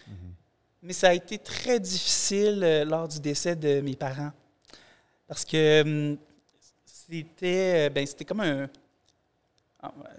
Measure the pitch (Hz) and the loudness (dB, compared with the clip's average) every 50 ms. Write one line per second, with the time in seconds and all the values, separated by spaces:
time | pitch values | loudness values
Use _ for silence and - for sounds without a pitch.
0 | - - 104 90 92 90 87 - _ _ _ _ _ _ _ _ - 175 180 - | -20 -20 -18 -16 -16 -18 -18 -20 _ _ _ _ _ _ _ _ -14 -10 0 4
1 | - 180 175 175 175 - 214 208 - - - - - 247 247 233 190 180 185 175 | 6 6 6 4 0 -6 -10 -10 -10 -10 -10 -6 -2 0 0 0 0 -2 -4 -4
2 | - - - - - - 196 196 208 208 208 202 180 165 156 151 147 156 156 160 | 0 0 0 0 0 0 2 2 2 2 2 2 2 4 4 2 2 0 -2 -2
3 | 165 156 151 156 143 151 143 143 - 175 175 165 151 147 139 139 139 139 - - | -4 -6 -8 -6 -4 -4 -4 -2 -2 -2 -2 0 0 2 2 2 0 -2 -6 -6
4 | 156 131 135 143 147 147 - _ _ _ _ _ _ - - - - - _ _ | -6 -6 -6 -6 -8 -10 -10 _ _ _ _ _ _ -20 -20 -20 -20 -20 _ _
5 | _ _ _ _ _ - 147 - - - - 156 156 151 151 156 151 156 151 151 | _ _ _ _ _ -12 -10 -8 -6 -2 0 4 4 6 6 6 6 4 2 -2
6 | 147 147 147 143 - _ _ _ _ _ _ _ _ _ _ _ _ - - - | -2 -2 -4 -6 -10 _ _ _ _ _ _ _ _ _ _ _ _ -20 -20 -20
7 | - - 165 165 151 160 _ - 185 180 180 185 190 185 180 165 147 147 139 143 | -16 -12 -12 -12 -12 -12 _ -6 -4 -2 0 0 2 2 4 4 2 2 2 -2
8 | 139 143 - - - - 185 214 208 160 143 135 139 135 - - _ _ _ _ | -2 -4 -6 -10 -8 -6 -4 -2 0 0 0 -2 -4 -8 -10 -16 _ _ _ _
9 | _ _ _ _ _ _ _ _ _ _ _ _ _ _ _ _ - - - - | _ _ _ _ _ _ _ _ _ _ _ _ _ _ _ _ -18 -16 -16 -16
10 | - 113 - | -20 -20 -20